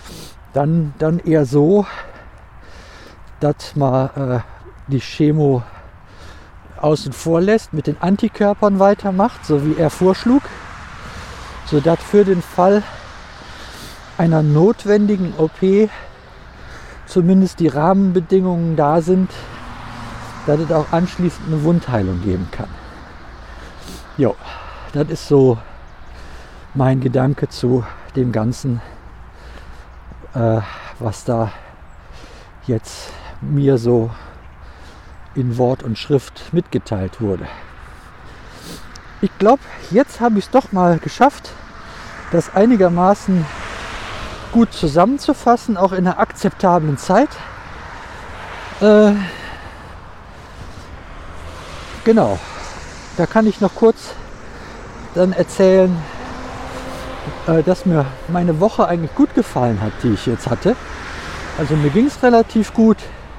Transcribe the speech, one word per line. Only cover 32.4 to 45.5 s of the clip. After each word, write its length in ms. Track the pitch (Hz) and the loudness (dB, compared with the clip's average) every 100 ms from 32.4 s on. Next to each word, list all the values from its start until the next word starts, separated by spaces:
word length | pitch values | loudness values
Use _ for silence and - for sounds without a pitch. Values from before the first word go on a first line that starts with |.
| - - - | -20 -14 -4
jetzt 460 | 110 - - - - - - | -4 -4 -14 -16 -16 -16 -12
mir 380 | 135 143 139 131 | -4 2 2 4
so 320 | 117 120 113 110 - - - - - - - - - - - | 4 2 2 -6 -16 -18 -20 -20 -20 -20 -20 -20 -20 -20 -10
in 240 | - 123 117 | -4 -4 2
Wort 240 | 123 131 | 2 0
und 160 | - 110 | -4 -8
Schrift 540 | - 139 - - - | 0 0 0 -12 -4
mitgeteilt 680 | 170 - 123 - 104 95 - | -2 -2 -4 -4 -4 -4 -4
wurde. 260 | 107 92 - - - - - - - - - - - - - - - - - - | -2 -2 -6 -14 -18 -20 -20 -20 -20 -20 -20 -20 -20 -18 -16 -16 -16 -16 -18 -6
Ich 80 | 202 - | -6 2
glaub, 220 | 202 269 - - - | 4 4 0 -18 0
jetzt 300 | 196 285 - | 2 2 0
hab 140 | 240 208 | 2 2
ich's 120 | - | 2
doch 240 | 262 - | 0 2
mal 260 | 185 180 165 | 2 4 4
geschafft, 520 | - - - - - - - - - - - - - | 0 2 2 2 -10 -18 -18 -18 -18 -16 -16 -16 -2
das 220 | 170 - | -2 0
einigermaßen 880 | 190 226 226 185 175 185 202 - 185 151 - - - - - - - - - - | 4 4 6 4 4 4 4 2 0 0 -6 -12 -12 -12 -12 -10 -10 -12 -12 0
gut 200 | 233 233 | 4 4
zusammenzufassen, 1040 | - 160 151 202 277 - 269 247 | 2 0 4 4 4 0 0 2